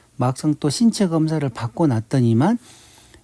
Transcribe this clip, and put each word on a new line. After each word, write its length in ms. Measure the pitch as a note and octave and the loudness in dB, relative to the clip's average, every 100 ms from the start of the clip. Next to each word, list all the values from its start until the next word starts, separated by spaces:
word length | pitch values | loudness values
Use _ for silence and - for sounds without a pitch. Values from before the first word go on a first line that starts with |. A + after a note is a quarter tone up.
| _ - | _ -4
막상 380 | B2 B2+ D#3 D3 | -4 -2 -2 -2
또 100 | D3 | -2
신체 380 | - A#3 - F#3+ | 2 2 2 0
검사를 400 | E3 D#3 D#3 C#3 | 0 0 -2 -4
받고 400 | - A#2 - E3 | -6 -8 -2 0
났더니만 720 | A2+ A2 C3+ A#2 A2+ E3+ A#3 - - - - - - | 0 0 0 2 4 2 0 -6 -20 -20 -20 -20 -18